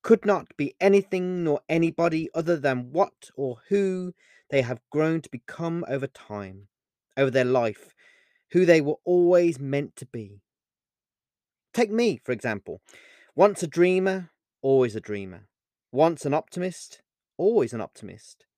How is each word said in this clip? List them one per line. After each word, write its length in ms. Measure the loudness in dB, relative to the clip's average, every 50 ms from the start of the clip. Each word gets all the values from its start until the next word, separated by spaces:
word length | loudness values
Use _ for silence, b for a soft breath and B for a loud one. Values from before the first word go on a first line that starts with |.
| 6
could 220 | 4 4 4 4
not 220 | 0 0 0 -2 _ -8
be 180 | -6 -6 -6 _ _
anything 600 | 4 4 4 4 2 _ -6 -4 -4 -4 -4 -2
nor 200 | 0 0 -2 -2 _ -2
anybody 600 | 0 0 0 0 0 0 0 0 0 -2 -4 -4 -6
other 220 | -4 -2 -2 -2
than 340 | 0 0 -2 -2 -2 -6 -4
what 380 | -2 -2 -2 -2 _ _ -20 -18 _
or 260 | -6 -6 -6 -6 -10 _ _
who 440 | 0 0 0 0 -2 -4 -8 -10 -12 b b b b b b b
they 120 | 0 0
have 200 | 0 0 -6 -10 _ _
grown 300 | -2 0 0 0 0 -2
to 80 | -6 -8
become 560 | -14 -14 _ -16 -12 -8 -6 -6 -6 -6 -6
over 180 | -6 -6 -6 -6
time, 640 | -8 _ -20 -16 _ -12 -10 -10 -12 -14 -20 -20 _ _ _ _ _ _ _ _ _ _
over 160 | 0 0 2
their 140 | 4 2 2
life, 500 | 4 2 2 2 0 -4 -8 -18 -20 _ b b b b b b b b b b b
who 140 | 2 2 6
they 160 | 6 6 6
were 160 | 4 0 -4 _ _
always 520 | 0 2 4 4 6 4 4 4 2 -2
meant 380 | -4 -6 -4 -4 -4 -4 -6 _
to 100 | -18 -18
be. 360 | _ -14 -14 -14 -14 -18 -20 _ _ _ _ _ _ _ _ _ _ _ _ _ _ _ _ _ _ _ _ _ _ _ _ _ _ -2
Take 160 | -2 -2 0
me, 300 | 0 0 0 0 -2 -4 _
for 80 | -6 -6
example. 480 | -4 -4 -6 -6 -6 _ -12 -14 -14 b b b b b b b b b b b
Once 260 | 4 4 4 4 -2 -8
a 40 |
dreamer, 640 | -6 2 2 2 4 4 2 0 0 -2 -4 -8 -14 _ _ _ _ _ _
always 360 | 0 2 4 4 4 2 -2
a 20 | -8
dreamer. 480 | -8 -8 -8 -8 -8 -12 -16 -20 -20 _ _ _ _ _ _ _ _ _ 0
Once 320 | 2 2 2 2 -2 -4
an 80 | -2 -2
optimist, 680 | -2 -4 _ -10 -8 -8 -8 -8 -12 -20 -20 -20 _ _ _ _ _ _ _ _
always 340 | -2 0 2 2 2 0 0
an 80 | -4 -10
optimist. 680 | -10 -10 _ -20 -18 -18 -18 -20 -20 -20 -20 _ _ _ _